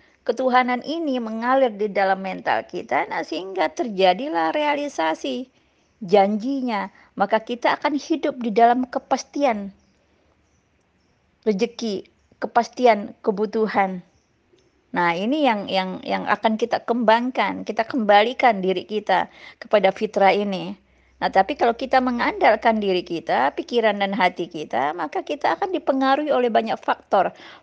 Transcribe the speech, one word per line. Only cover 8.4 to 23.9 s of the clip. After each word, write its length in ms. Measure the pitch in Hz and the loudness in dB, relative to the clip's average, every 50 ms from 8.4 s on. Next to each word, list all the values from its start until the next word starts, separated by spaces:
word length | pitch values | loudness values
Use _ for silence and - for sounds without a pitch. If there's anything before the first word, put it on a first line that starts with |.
di 100 | 233 240 | -6 -2
dalam 380 | 202 220 233 233 240 254 254 254 | 4 6 6 6 6 2 0 -4
kepastian 800 | - 269 - _ 269 254 - - - 285 285 262 220 208 202 196 196 _ _ _ _ _ _ _ _ _ _ _ _ _ _ _ _ _ _ _ _ _ _ _ _ _ _ _ _ _ _ _ _ _ _ | -6 -8 -4 _ -4 -4 -4 -6 -4 0 0 0 0 -2 -6 -10 -14 _ _ _ _ _ _ _ _ _ _ _ _ _ _ _ _ _ _ _ _ _ _ _ _ _ _ _ _ _ _ _ _ _ _
rezeki, 640 | 226 208 185 233 226 233 - 233 220 196 - - _ _ _ _ _ _ _ | -2 0 0 -2 -4 -4 -6 -6 -6 -6 -6 -8 _ _ _ _ _ _ _
kepastian 720 | - 214 - 240 226 - - - 247 240 220 208 202 - - _ | -10 -2 0 0 0 0 0 4 4 4 4 4 0 -8 -14 _
kebutuhan. 800 | - 233 202 190 214 202 214 226 214 196 - 226 196 190 185 180 175 _ _ _ _ _ _ _ _ _ _ _ _ _ _ _ _ _ - | -4 -2 -2 -2 -2 -2 0 0 -2 0 0 0 0 0 -2 -6 -10 _ _ _ _ _ _ _ _ _ _ _ _ _ _ _ _ _ -4
Nah, 160 | 180 175 170 170 | 0 0 0 0
ini 320 | 175 196 233 285 320 294 | 0 -2 -2 0 2 2
yang, 240 | 254 220 202 190 - | 2 0 0 -2 -2
yang, 320 | - 190 185 185 185 - - | -2 -2 -2 -4 -6 -8 -6
yang 180 | - 196 190 180 | -6 -6 -4 -2
akan 320 | 170 208 - - 220 220 | -2 -2 0 0 -2 -2
kita 260 | 214 233 220 - - - | -2 -2 -2 -2 -4 -2
kembangkan, 840 | - 233 247 233 214 220 233 240 254 254 277 214 190 185 190 185 - | -2 -2 0 2 2 2 2 0 -2 -2 -2 -2 -2 -4 -6 -8 -6
kita 160 | 208 220 226 | -4 -4 -4
kembalikan 800 | - - 269 214 214 202 202 214 233 262 - - 247 220 196 185 | -2 -4 -2 2 4 6 6 4 4 0 2 2 2 2 2 0
diri 240 | 185 190 180 - - | -2 -2 -2 -4 -6
kita 400 | 214 208 202 - 190 175 175 - - - - - - _ | -6 -6 -2 0 0 0 0 -2 -8 -16 -20 -20 -20 _
kepada 320 | - - - 214 190 190 190 | -2 0 2 4 4 2 2
fitrah 400 | - 220 208 - 208 196 190 - | 0 -4 -4 2 4 4 4 4
ini. 460 | 202 208 202 190 180 165 180 202 - _ _ _ _ _ _ _ _ | 4 0 -2 -4 -6 -8 -8 -12 -14 _ _ _ _ _ _ _ _
Nah, 120 | 175 190 | -6 2
tapi 260 | - 269 - - 294 | 2 2 2 2 0
kalau 160 | - - 233 226 | 0 2 0 0
kita 300 | - 269 254 - 262 254 | 0 -2 0 2 2 2
mengandalkan 760 | 254 240 240 208 277 427 415 - 254 214 - - 233 220 214 208 | 0 0 -2 -2 -2 0 2 4 4 4 4 2 2 2 2 0
diri 200 | 196 185 180 170 | 0 0 0 -2
kita, 520 | - 170 160 - - 175 214 254 285 - | -4 -6 -6 -4 -2 0 0 0 0 -2
pikiran 480 | - 269 - 240 240 220 214 | -4 -6 -2 -2 0 2 2